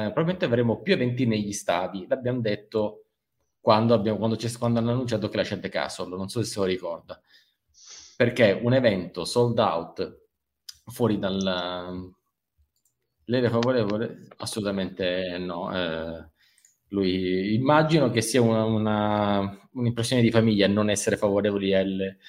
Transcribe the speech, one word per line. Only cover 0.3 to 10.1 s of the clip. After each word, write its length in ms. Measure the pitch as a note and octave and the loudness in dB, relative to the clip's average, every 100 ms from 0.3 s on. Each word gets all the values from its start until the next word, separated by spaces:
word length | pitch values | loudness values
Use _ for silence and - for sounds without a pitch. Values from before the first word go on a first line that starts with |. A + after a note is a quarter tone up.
| F#3 | -2
avremo 380 | D#3+ A#2 A#2+ G#2+ | 0 2 2 0
più 120 | - | 0
eventi 320 | F3+ B2 B2 A#2+ | 0 0 0 0
negli 260 | G#2+ G2+ | 0 -2
stadi." 540 | G2 - F2 F#2 F#2+ F2+ | -6 -2 -2 -2 -8 -4
L'abbiamo 320 | C3 B2 B2+ | -2 -2 -2
detto 680 | A2 G2+ - A2 G#2 - _ _ _ _ _ _ | -2 -4 -4 -4 -4 -6 _ _ _ _ _ _
quando 340 | - G#2+ A#2 | 2 4 4
abbiamo, 240 | A#2 G#2 G2+ | 2 2 -2
quando 180 | A2+ A2 | -2 -2
c'è, 140 | A#2 - | -4 -4
quando 200 | A#2+ A#2 | 0 0
hanno 140 | A#2 | 0
annunciato 360 | B2 A#2+ A2 G2+ | -2 -2 -4 -2
Clash 240 | G#2 F2+ | -4 -4
at 80 | G2 | -4
the 80 | F#2 | -6
Castle, 480 | E2+ C#2 - F2+ F#2 | -4 -6 -6 -10 -8
non 120 | G2 | -6
so 140 | A#2+ | -6
se 80 | G2 | -6
se 80 | G#2 | -2
lo 40 | |
ricorda. 560 | F#2+ F2+ F2 E2 - - _ _ _ _ _ _ - - - - | -2 -2 -6 -10 -12 -20 _ _ _ _ _ _ -20 -20 -20 0
Perché 420 | A#2+ - A2 F#2+ | 0 4 4 4
un 100 | A#2+ | 2
evento 500 | C3 A#2+ G2 E2+ F2+ | 4 4 2 -4 -8
sold 340 | E2 B2 A#2+ A#2 | -2 2 2 2
out 640 | G#2 E2 E2+ - - | 2 0 -6 -8 -10